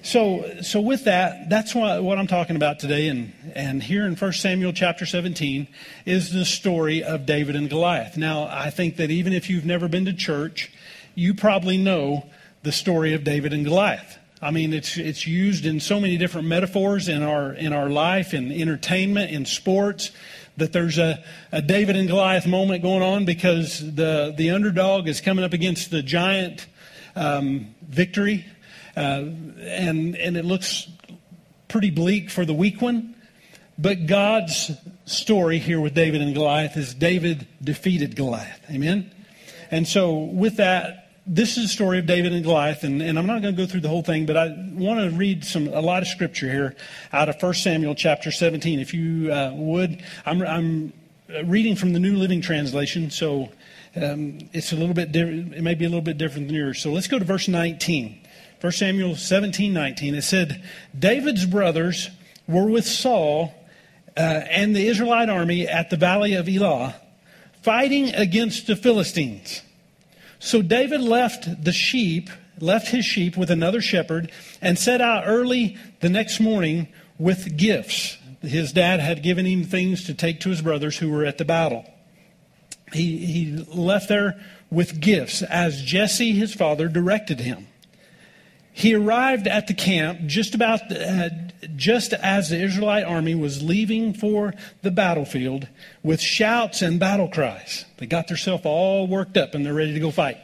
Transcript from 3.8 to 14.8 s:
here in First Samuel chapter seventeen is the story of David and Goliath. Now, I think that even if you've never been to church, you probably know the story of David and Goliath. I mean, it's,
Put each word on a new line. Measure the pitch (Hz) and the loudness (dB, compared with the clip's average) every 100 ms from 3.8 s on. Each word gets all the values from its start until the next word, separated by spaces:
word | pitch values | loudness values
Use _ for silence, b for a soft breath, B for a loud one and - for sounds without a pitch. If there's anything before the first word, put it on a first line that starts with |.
here | 113 196 208 | -2 -2 0
in | 165 | -2
First | 196 170 | -2 -2
Samuel | 196 185 185 | -2 0 -2
chapter | 170 180 170 175 | 0 -2 -2 -4
seventeen | 180 180 156 147 135 143 B B B - | -4 -4 -4 -4 -4 -6 B B B -2
is | 185 156 | 0 0
the | 180 | -2
story | 180 - 196 170 156 160 | -2 -2 -2 0 0 0
of | - 160 135 | -2 -4 0
David | 147 143 143 | 0 0 -2
and | 147 | -2
Goliath. | 151 170 165 113 - | 0 2 0 -4 -4
Now, | 156 156 151 | -2 -2 -4
I | 147 147 | -6 -6
think | 143 170 170 | -2 -4 -2
that | 156 | -2
even | 165 180 | 0 0
if | 185 175 | -2 0
you've | 180 156 | -2 0
never | 175 175 | -2 0
been | 175 | 0
to | 190 | -2
church, | 180 - 147 160 160 - B B B B - | -2 -4 -4 -4 -8 -12 B B B B -2
you | 175 | 0
probably | 190 208 196 180 190 | 4 4 4 2 2
know | 190 180 139 143 - B B B | 2 2 0 -2 -6 B B B
the | 147 | -6
story | - - 170 160 | -2 0 2 2
of | 156 | 0
David | 147 147 143 | -2 -2 -2
and | 147 | -2
Goliath. | 147 175 202 113 - - _ _ | 0 2 2 -2 -8 -20 _ _
I | 147 | -4
mean, | 160 160 | -2 -2
it's, | 156 | -2